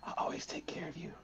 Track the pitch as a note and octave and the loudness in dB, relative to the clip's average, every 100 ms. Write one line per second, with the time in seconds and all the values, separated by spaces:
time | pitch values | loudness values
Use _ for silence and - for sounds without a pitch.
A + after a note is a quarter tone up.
0 | - - - - - - - - D#3+ E3 | 0 2 4 4 0 -2 0 0 0 -2
1 | E3+ - | -4 -6